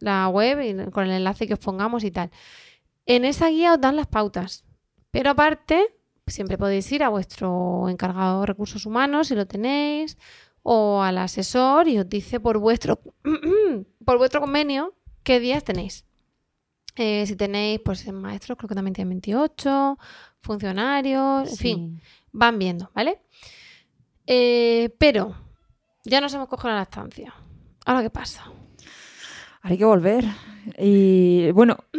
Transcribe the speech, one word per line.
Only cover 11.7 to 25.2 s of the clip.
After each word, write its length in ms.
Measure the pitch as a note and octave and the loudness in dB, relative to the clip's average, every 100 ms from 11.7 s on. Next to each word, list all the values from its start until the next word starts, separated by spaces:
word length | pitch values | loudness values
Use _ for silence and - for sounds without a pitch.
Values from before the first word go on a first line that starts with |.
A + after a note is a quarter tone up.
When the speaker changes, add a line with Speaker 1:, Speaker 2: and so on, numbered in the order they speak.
| D4 E4 | 4 4
Speaker 1:
y 100 | A3 | 0
os 80 | F#3 | -2
dice 320 | G#3 - A#3+ | -6 -6 -4
por 180 | A#3 G#3+ | -2 2
vuestro, 400 | A3 A#3 - A3 - _ | 2 0 0 -4 -6 _
<clears throat> 840 | C#4+ D#4 D#4+ G#4 G4+ A3+ F#3+ _ | -4 -2 2 2 2 0 -8 _
por 140 | A3+ B3 | 0 2
vuestro 220 | B3+ D4 | 2 0
convenio 540 | C#4+ C#4+ D4 C4+ E4+ - - - | 0 0 0 -2 -4 -10 -20 -8
qué 160 | - B3 | 0 2
días 240 | A#3+ C#4+ | 2 -2
tenéis. 420 | - F3+ F#3 - _ _ _ _ _ _ _ _ - - | -4 -6 -8 -14 _ _ _ _ _ _ _ _ -16 -4
Eh, 280 | A3 G#3 G#3 | -2 -2 -4
si 100 | G3 | -4
tenéis, 420 | G3+ G3+ G#3+ A3 | -4 -2 -2 -4
pues, 260 | A3 F#3 - | -4 -8 -10
maestros, 440 | G3 G3 G3+ - A#3+ | -12 -10 -10 -10 -12
creo 100 | G#3 | -8
que 60 | |
también 200 | G3 F#3+ | -6 -6
tienen 160 | F#3+ F#3 | -6 -6
veintiocho, 840 | F#3 G3 A3+ D#4 - C#4 C#4 C#4 C#4 - - - _ | -6 -4 -2 -2 -2 -2 0 0 -4 -12 -20 -20 _
funcionarios, 1120 | - G#3 G3 F#3+ B3 C#4 C4+ C4+ C4+ C4+ C4+ | -10 -8 -6 -4 -2 -2 -2 0 0 0 -4
en 60 | A3+ | -4
Speaker 2:
Sí. 60 | |
Speaker 1:
fin, 380 | - E3+ E3 E3 - _ _ | -4 -4 -6 -14 -20 _ _
van 260 | G#3+ A#3 A3 | 2 2 2
viendo, 320 | F#3 F3 F#3 | -2 -4 -8
¿vale? 260 | - C4+ G#4 _ _ - - - - _ _ _ _ - | -4 -4 -4 _ _ -20 -20 -20 -20 _ _ _ _ 0
Eh, 640 | B3 B3 A#3+ A#3 A#3 A#3 - | 2 4 2 2 2 0 4
pero 360 | D4+ G#3+ | 4 4